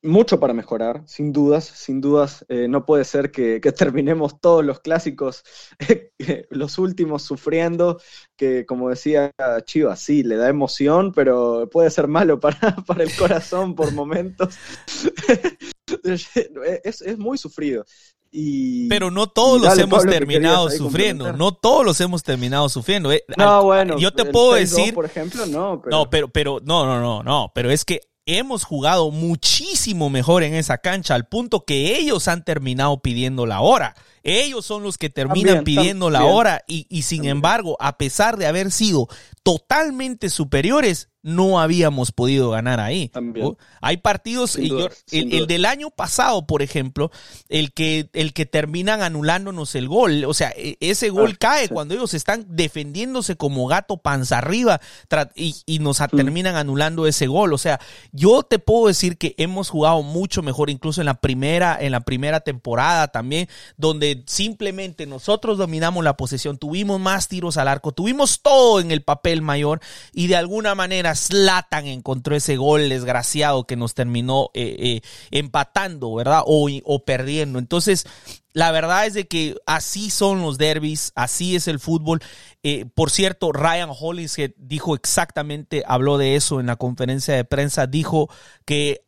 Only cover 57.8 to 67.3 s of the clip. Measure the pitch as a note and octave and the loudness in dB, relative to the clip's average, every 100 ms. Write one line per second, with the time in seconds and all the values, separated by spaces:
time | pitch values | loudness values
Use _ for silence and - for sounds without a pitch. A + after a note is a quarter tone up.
57.8 | - - - C#3 F#3 B3 - A3 - A3+ | -6 -20 -18 2 6 6 4 0 4 4
58.8 | A3 F3+ F3+ E3+ E3 - E3 F#3 F#3 D#3+ | 4 4 0 -2 -6 -2 -4 -4 -4 2
59.8 | D3+ E3 D3 E3 F#3+ - D3+ C3 D3 C3+ | 4 2 0 -4 -2 -4 -4 -2 -2 -2
60.8 | D#3+ D#3 D3 B2+ C#3 B2+ C#3 E3+ F3+ D#3+ | -4 -2 -2 -2 -2 -2 0 2 2 0
61.8 | C#3 B2 B2 B2+ C#3+ D#3 D3+ B2+ - A#2 | -2 -2 -2 -4 -2 -2 -4 -8 -4 0
62.8 | D3 E3+ D3+ A#2 A#2+ D#3 F3 - - - | 2 2 0 -4 -4 -4 -6 -12 -20 -4
63.8 | D#3 D3+ D3 C3+ B2+ - G#3 G#3 G3+ F#3+ | -2 0 -2 -4 -6 -4 -4 -4 -8 -8
64.8 | F#3+ D#3+ D3 C3+ - G#3 A3 G#3 F3+ D#3+ | -12 -12 -14 -10 -2 -2 0 -2 -2 -2
65.8 | E3 F3+ D#3+ C#3 B2+ C3 D3 C#3 D3 E3+ | -2 0 0 0 -4 -4 -6 -8 -6 -4
66.8 | G3+ G3 F#3+ F#3+ - | -2 0 0 -2 -4